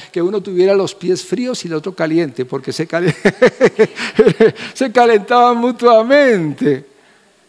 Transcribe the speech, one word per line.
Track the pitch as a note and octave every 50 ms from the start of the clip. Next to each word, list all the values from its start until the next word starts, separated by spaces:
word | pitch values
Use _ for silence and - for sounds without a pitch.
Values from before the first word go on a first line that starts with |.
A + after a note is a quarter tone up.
| - -
que | - F3+ E3+
uno | F#3 G#3 G#3
tuviera | F#3 G3+ F#3+ F3+ F3+ G3 G3
los | G3 F#3+ D#3+ -
pies | - - F3+ F#3 E3 -
fríos | - - G#3+ B3 B3+ B3 - -
y | F3
el | E3
otro | D#3 D3 G3 F3+
caliente, | - E3 D#3+ D#3 E3+ E3+ D3 B2 - C3
porque | B2 - C3+ C3 - B2
se | - D#3
cal-, | D#3 - E3+ F3 E3+ D3+ - - G3+ F3 - - A#3 - - C4 A3 - - A3 - -
<laughs> | - - - - - - A#3 D#3+ - A3+ G#3+ - - - - -
se | - C4 C4
calentaban | G#3+ B3 A#3+ A#3 A#3 G#3 F#3+ - B3 A#3+ A#3+ B3 A#3+ A#3
mutuamente. | A#3 B3 B3+ A#3+ A#3+ A#3+ A#3 A3 A3 A#3+ C#4 D4 C#4+ C4 A#3 F#3+ E3 D3+ C#3 - B3+ - C#3+ B2+ - _ _ _ _ _ _ _ _ _ _ _ _